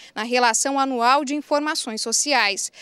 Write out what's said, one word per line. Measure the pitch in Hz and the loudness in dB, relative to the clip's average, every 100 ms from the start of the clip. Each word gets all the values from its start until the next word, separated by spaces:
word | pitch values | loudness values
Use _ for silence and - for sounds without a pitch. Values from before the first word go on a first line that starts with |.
| - | -14
na | - | -10
relação | 226 247 240 226 277 277 | -2 2 2 2 0 0
anual | 269 254 233 277 | 0 2 4 4
de | 277 | 2
informações | 294 - 294 302 320 - 220 | -4 -2 -2 0 -4 -6 -8
sociais. | 226 226 294 269 208 196 - - | -4 -2 0 2 2 0 -8 -12